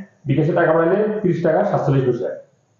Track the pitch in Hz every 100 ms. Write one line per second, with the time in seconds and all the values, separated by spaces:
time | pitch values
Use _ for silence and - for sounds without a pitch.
0 | - _ 139 151 151 175 160 160 170 196
1 | 214 208 180 165 160 - - 139 - 135
2 | 123 120 107 - - _ _ _